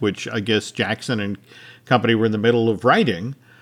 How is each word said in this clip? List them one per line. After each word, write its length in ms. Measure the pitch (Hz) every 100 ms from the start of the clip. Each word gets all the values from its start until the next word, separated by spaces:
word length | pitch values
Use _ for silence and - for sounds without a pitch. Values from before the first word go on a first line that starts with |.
which 260 | 104 95 -
I 120 | 113
guess 300 | 104 107 -
Jackson 500 | - 98 113 - 117
and 160 | 101 101 _ - - -
company 300 | - 123 113
were 100 | 113 113
in 60 |
the 60 | 107
middle 320 | 113 120 113
of 140 | 101
writing, 500 | 120 185 170 87 110 139 _ -